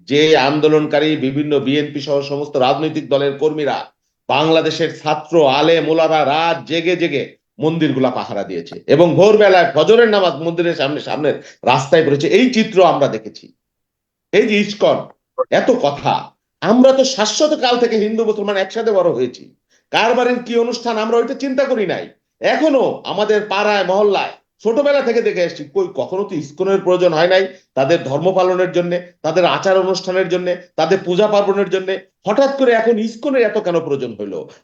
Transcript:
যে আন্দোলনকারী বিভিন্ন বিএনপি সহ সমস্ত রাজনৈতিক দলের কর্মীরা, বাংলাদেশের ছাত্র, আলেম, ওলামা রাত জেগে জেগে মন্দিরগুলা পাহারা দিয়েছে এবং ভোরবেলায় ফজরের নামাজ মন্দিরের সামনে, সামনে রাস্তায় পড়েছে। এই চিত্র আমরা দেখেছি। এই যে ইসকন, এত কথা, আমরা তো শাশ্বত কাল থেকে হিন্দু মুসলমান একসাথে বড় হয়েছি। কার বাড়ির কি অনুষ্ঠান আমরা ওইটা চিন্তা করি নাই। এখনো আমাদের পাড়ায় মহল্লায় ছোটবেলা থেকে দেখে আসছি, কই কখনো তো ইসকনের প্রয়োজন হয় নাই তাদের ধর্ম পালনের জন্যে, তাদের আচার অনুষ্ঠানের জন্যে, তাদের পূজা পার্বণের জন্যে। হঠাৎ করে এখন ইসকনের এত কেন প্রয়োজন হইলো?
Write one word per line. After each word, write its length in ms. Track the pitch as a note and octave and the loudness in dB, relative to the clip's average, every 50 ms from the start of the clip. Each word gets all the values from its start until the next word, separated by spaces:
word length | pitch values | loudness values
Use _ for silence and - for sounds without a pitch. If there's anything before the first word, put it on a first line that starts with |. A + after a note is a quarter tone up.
| _ | _
যে 320 | - C3+ D3 D#3 D#3 D#3 | -2 0 2 4 4 4
আন্দোলনকারী 800 | C#3 B2+ C#3 D3+ D3+ D3 D#3 D#3 D#3 D3+ - D3+ C#3+ D3+ D#3 D#3 | 4 2 0 0 2 2 4 2 2 0 0 0 0 0 0 0
বিভিন্ন 440 | C#3+ B2+ C3+ C#3 D3 D3 D3+ D3 C3+ | -2 -2 -4 -2 -2 -2 0 -2 -2
বিএনপি 400 | C3 C3 C#3 D3+ D3+ D3 C#3+ D3 | 0 0 -2 -2 -2 -4 -8 -8
সহ 220 | C#3 D#3 C#3+ C#3+ | -6 -4 -4 -4
সমস্ত 340 | C#3 C#3 C#3+ C#3+ C#3+ C#3+ - | -2 -4 -6 -8 -6 -4 -2
রাজনৈতিক 520 | C#3 B2+ C3 C#3+ C#3+ D#3 D#3 D3 D#3 C3+ B2 | 0 0 0 0 0 -2 -4 -4 -6 -4 -2
দলের 300 | C#3 C3+ C#3+ C#3+ C#3 C3+ | -2 0 0 -2 -2 -2
কর্মীরা, 540 | D3+ D#3 D3+ D#3 D3 C3 A2+ F#2+ - - _ _ _ _ _ _ _ - | -2 -2 -2 -2 -4 -4 -4 -6 -8 -12 _ _ _ _ _ _ _ -2
বাংলাদেশের 720 | B2 C#3 D#3 D#3+ D#3+ D#3+ C#3+ D#3 D3+ - E3 C#3+ - - | -2 0 2 2 2 2 0 0 -2 -4 -4 -4 -6 -6
ছাত্র, 480 | - D3+ C#3+ D3+ - - E3+ E3+ D3+ C3 | -4 -4 -4 -4 -4 0 2 4 4 4
আলেম, 400 | C3 C#3+ D3+ D#3+ E3+ E3 D3+ D#3 | 2 2 2 2 2 2 2 0
ওলামা 380 | D#3+ E3 D#3+ D#3 D#3 D#3 D3 | 0 2 2 2 2 2 2
রাত 400 | C3+ C#3+ D#3+ E3 E3+ E3 D3 - | 0 0 0 0 -2 -2 -4 -6
জেগে 300 | - D#3 E3+ D#3+ F3+ F3+ | -6 -4 -4 -2 -2 -2
জেগে 400 | E3+ E3+ D#3+ C#3+ B2+ F#2+ - - _ _ _ _ - | -2 -2 -2 -2 -4 -6 -8 -12 _ _ _ _ -4
মন্দিরগুলা 520 | C#3 D#3+ E3 E3 D#3+ C#3 B2+ C3 C3 B2+ | -4 -2 0 0 0 0 0 0 0 0
পাহারা 340 | A#2+ A2+ G2 - G#2 G2+ F#2+ | -2 -4 -8 -6 -6 -8 -8
দিয়েছে 360 | F2+ F#2 E2+ E2+ - - - - | -6 -8 -10 -10 -12 -16 -8 0
এবং 280 | - C3+ D3+ F3 E3+ C#3+ | 2 4 4 4 4 4
ভোরবেলায় 580 | D3 F#3 G#3+ G#3+ G#3 G#3 G3 F#3 F3+ E3+ E3+ - | 4 4 6 6 6 6 6 6 4 2 2 2
ফজরের 340 | D3+ E3 F#3 A3+ A#3+ A#3+ A3 | 0 4 4 6 6 6 4
নামাজ 240 | G#3 G3+ F#3 E3+ C#3+ | 4 2 0 0 -2
মন্দিরের 400 | C#3 E3 E3+ E3 E3+ E3+ F3 D#3+ | -2 -6 -6 -4 -2 -2 -2 -2
সামনে, 260 | - C3 C#3 D3+ C3 | -2 -4 -4 -4 -6
সামনে 320 | A2 B2 F#2+ B2+ D3+ C3+ - - - - - - - | -6 -6 -6 -2 -2 -2 -4 -4 -8 -18 -14 -6 -2
রাস্তায় 420 | A2+ B2 C#3+ - - F3 E3 D#3 | 0 0 0 2 2 2 2 4
পড়েছে। 220 | C#3 C#3+ C#3 D3+ D#3 | 2 0 0 0 2
এই 220 | - G#3+ B3+ B3 | 2 4 2 2
চিত্র 340 | - A3 G#3+ - - F3+ F#3 | 2 0 -2 0 2 4 4
আমরা 240 | D#3+ C#3+ C#3+ C#3 B2 | 4 4 2 0 -2
দেখেছি। 440 | G#2+ A2 - G#2 - - - - _ _ _ _ _ _ _ _ _ _ _ _ _ _ _ - | -2 -6 -10 -12 -18 -20 -20 -20 _ _ _ _ _ _ _ _ _ _ _ _ _ _ _ -2
এই 140 | - G3 A#3 | 0 2 2
যে 140 | G#3+ G#3+ G3+ | 2 2 0
ইসকন, 480 | G#3 G3+ - - G3 D#3+ B2+ G#2+ - - - _ _ _ - - - - | 0 -2 -2 0 0 0 0 0 -4 -12 -18 _ _ _ -6 -6 -4 -2
এত 200 | A#2 F#3 - - | 0 0 2 2
কথা, 600 | F#3+ - C3+ C#3+ C#3 - - C3 G2 - - - _ _ _ _ _ - | 0 2 0 -2 -2 -2 -2 -2 -2 -2 -4 -10 _ _ _ _ _ -6
আমরা 320 | D3 F3+ A3+ B3+ B3+ C4+ | 0 2 4 6 6 6
তো 120 | C4 C4+ C4 | 6 4 2
শাশ্বত 560 | C4 - F#3+ G#3+ - - - D#4 G3+ G#3 - | 0 0 -2 -4 -2 0 0 0 0 0 0
কাল 180 | A#3+ B3 B3 A#3+ | 0 0 0 0
থেকে 180 | A#3+ A#3 A3+ | 0 0 0
হিন্দু 280 | G#3+ G#3 G#3+ A3+ A3 A3+ | 0 -2 -2 -2 -2 -2
মুসলমান 320 | G#3+ G#3 G#3 G3+ G3+ G3+ | -2 -2 -2 -2 -4 -2
একসাথে 360 | F#3+ F#3+ F#3+ - A3+ A3+ A3 | -2 -4 -4 -4 -4 -2 0
বড় 180 | G#3 F#3+ E3+ E3+ | 0 2 2 0
হয়েছি। 440 | C3+ A#2+ B2+ B2 - - - - _ _ _ _ _ _ _ - | 0 -2 -4 -4 -6 -12 -20 -20 _ _ _ _ _ _ _ -4
কার 240 | - E3 G#3 A#3 A#3+ | -2 0 0 2 2
বাড়ির 280 | B3 B3 B3 B3 - | 2 0 0 -2 -4
কি 160 | - A3 A#3 A#3 | -4 -2 -2 -2
অনুষ্ঠান 400 | A#3 B3 A3+ - - A#3+ A3 G#3+ | 0 -2 -4 -6 -4 -4 -4 -2
আমরা 180 | A3 A3+ A#3 | -2 0 0
ওইটা 180 | A#3 B3 C4 C4+ | 0 0 -2 -4
চিন্তা 300 | C4 C4+ C4+ C4 C4+ C4+ | -6 -6 -4 -2 0 0
করি 220 | A#3 B3 A3 G3+ | 0 0 -2 -2
নাই। 220 | E3 C3+ G2 E2+ D2+ _ _ _ _ _ - | -4 -4 -6 -8 -12 _ _ _ _ _ -4
এখনো 600 | - F#3+ B3 B3+ D4+ D#4+ C#4 B3+ G3+ C#3+ - - - | -2 -2 0 2 2 2 2 2 0 0 -2 -6 -8
আমাদের 340 | B2+ D#3 F#3+ G#3+ G#3 G#3+ G#3 G#3 G#3 | -6 -4 -2 0 0 0 0 0 -2
পাড়ায় 360 | G3 G3 G#3 G#3+ G#3 G3+ F#3 | -4 -2 0 0 0 0 0
মহল্লায় 480 | F3 F#3 G3+ G#3+ G#3 F#3+ E3 C3 G2+ - _ _ _ _ _ | 0 0 2 2 2 2 0 -4 -6 -10 _ _ _ _ _
ছোটবেলা 400 | - G#3+ A#3 D4 C#4 C#4+ C#4+ C#4 | -4 -2 0 2 2 2 2 0
থেকে 200 | - A#3 A#3 A#3 | 0 0 0 0
দেখে 220 | A3 G#3+ F3 F3+ F3 | 0 0 -2 -2 -4
আসছি, 200 | D#3+ - - D3 C#3 - | -4 -4 -10 -12 -6 -4
কই 140 | G3 F#3 F3 - | -4 -4 -4 -4
কখনো 300 | C3+ B2 - F#3 F#3+ G3+ | -6 -6 -6 -4 -6 -6
তো 100 | G3 F#3+ | -6 -6
ইসকনের 460 | D3+ C3+ - - - F#3 F#3+ G3 F#3 | -8 -8 -8 -8 -6 -2 0 0 0
প্রয়োজন 320 | - F3+ F3+ F3 F3+ F3+ | 0 0 0 2 2 2
হয় 160 | D#3+ D3+ E3+ F3+ | 2 2 2 4
নাই 200 | F#3 F#3+ G3 F#3+ - - _ _ - | 2 2 0 -2 -8 -16 _ _ -4
তাদের 280 | C3 C3+ C3+ E3+ E3 C3+ | -2 0 2 0 0 -2
ধর্ম 280 | C3 C3+ D3 E3 F#3 | -4 -4 -2 0 0
পালনের 400 | F#3 F#3 F3+ F#3 F#3 F3+ F#3 F3 | 2 2 0 0 0 0 -2 -2
জন্যে, 400 | E3+ F3 F3 F3 F3 F3 F3 - _ _ | 0 -2 -2 -2 -4 -6 -8 -10 _ _
তাদের 220 | - D#3 D#3+ F3+ F3 | -6 -2 0 2 2
আচার 340 | D#3 C3+ D3 C#3+ G3 F#3+ F#3+ | 2 0 0 2 2 2 2
অনুষ্ঠানের 500 | F#3 F#3 F#3 F3+ - F#3 F3+ F#3+ F#3 E3+ | 2 0 -2 -2 -4 -4 -2 -2 0 0
জন্যে, 280 | F3+ F3+ F3+ F3+ F3 E3+ - _ - | -2 -2 -2 -4 -6 -6 -8 _ -4
তাদের 220 | - D#3+ E3 F#3+ F#3+ - | -2 0 2 0 0 0
পূজা 240 | E3+ F3+ F3+ G#3+ G#3 | -2 0 2 2 2
পার্বণের 420 | G#3 G3+ G3 G3 F#3+ G3+ G3 F3 | 2 2 2 2 0 0 0 -2
জন্যে। 360 | F3 F#3+ F#3 F#3+ G3 - - _ _ _ - | -2 -4 -2 -4 -6 -6 -8 _ _ _ -4
হঠাৎ 320 | F3+ A3 C4+ C#4 C4 C4+ - | -2 2 2 2 2 2 2
করে 140 | C4 B3 | 2 2
এখন 260 | A#3 A3 A3+ A3+ A#3 G#3 | 4 2 2 2 0 0
ইসকনের 440 | A3+ A3 - - - D4 C4 C4 | -2 -6 -8 -6 -4 -2 0 2
এত 160 | A#3 G#3 G#3 G#3+ | 0 2 0 -2
কেন 220 | - F3 F3 E3 | -2 -2 -2 -2
প্রয়োজন 360 | B2+ C#3 C#3 B2+ B2 A#2 A2 G2+ | -2 -2 -4 -4 -4 -8 -8 -10
হইলো? 280 | G#2 G2+ F#2 D#2+ - - - _ | -10 -8 -8 -10 -12 -12 -14 _